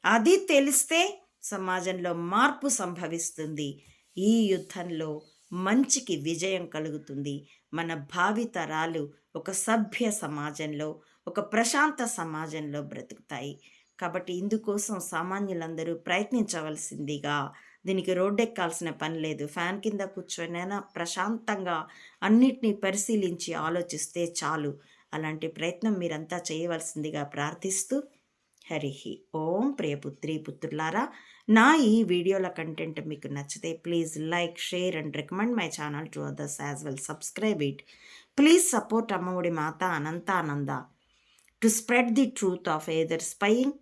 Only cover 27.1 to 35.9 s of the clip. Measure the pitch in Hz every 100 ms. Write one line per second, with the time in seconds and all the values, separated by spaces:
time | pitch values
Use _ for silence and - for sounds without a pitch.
27.1 | 156 143 151 147 170 190 190 - 294 -
28.1 | _ _ _ _ _ - 160 143 139 -
29.1 | - _ 160 160 185 262 277 160 143 143
30.1 | 143 151 156 156 139 156 151 160 190 277
31.1 | - - - - 220 247 311 233 220 196
32.1 | 180 175 190 185 - 160 156 160 156 156
33.1 | 147 139 143 143 - 165 165 175 170 165
34.1 | 160 160 175 170 170 - 180 180 165 151
35.1 | 143 147 185 226 233 165 - 151